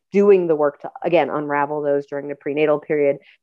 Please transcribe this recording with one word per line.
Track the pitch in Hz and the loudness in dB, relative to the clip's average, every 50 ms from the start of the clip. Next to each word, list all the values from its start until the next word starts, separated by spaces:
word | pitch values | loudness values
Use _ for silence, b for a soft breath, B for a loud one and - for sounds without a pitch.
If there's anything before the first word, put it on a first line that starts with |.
| b _ - | b _ 0
doing | 196 202 202 202 190 175 | 2 4 6 6 4 4
the | 170 160 | 2 0
work | 147 151 143 143 - - | 0 0 -2 -2 -6 -12
to, | - - - - | -16 -12 -8 -4
again, | 170 165 165 139 135 | 0 2 2 2 0
unravel | - 147 151 147 143 143 143 143 151 151 147 | -2 -4 -4 -2 -2 -2 -2 -2 -4 -4 -2
those | 147 143 143 143 | -2 -2 -2 -4
during | - 147 143 143 147 | -6 -10 -10 -10 -10
the | 143 | -12
prenatal | - - 151 139 147 151 151 151 147 | -10 -8 -6 -2 0 0 2 0 0
period, | - - 160 151 143 139 139 143 b b b b | -2 -2 -2 0 0 0 0 -2 b b b b